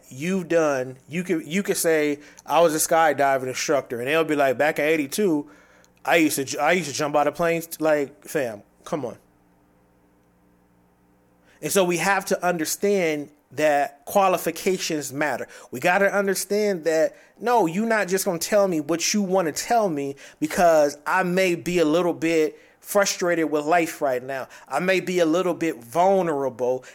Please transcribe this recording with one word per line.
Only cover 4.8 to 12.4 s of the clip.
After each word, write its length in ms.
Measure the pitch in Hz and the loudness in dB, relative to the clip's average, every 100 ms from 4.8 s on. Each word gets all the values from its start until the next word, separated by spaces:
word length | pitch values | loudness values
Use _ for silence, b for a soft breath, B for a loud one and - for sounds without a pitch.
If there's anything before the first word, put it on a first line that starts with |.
| 151 | 0
eighty-two, 640 | 160 139 - 208 151 143 B B B B B - | 0 -2 -2 0 0 -4 B B B B B 0
I 120 | 170 | 4
used 180 | 156 147 | 4 0
to 80 | |
ju-, 160 | 131 127 | -4 -2
I 140 | 147 | 0
used 140 | 185 147 | 0 -2
to 80 | 127 | -4
jump 200 | 151 147 | -2 0
out 100 | 143 | 0
of 80 | |
planes." 480 | 147 170 165 165 - | 0 -2 -2 -6 -4
Like, 420 | 156 151 135 - | 0 0 -2 -10
fam, 380 | - 160 123 104 - _ - | -8 -6 -6 -8 -16 _ -10
come 200 | 160 123 | -8 -8
on. 120 | - _ _ _ _ _ _ _ _ _ _ _ _ _ _ _ _ _ _ _ _ _ _ b b | -12 _ _ _ _ _ _ _ _ _ _ _ _ _ _ _ _ _ _ _ _ _ _ b b
And 80 | 151 | -2
so 120 | 196 | 2
we 140 | 180 175 | 2 0
have 280 | 175 196 190 | 0 0 0
to 200 | 190 | -2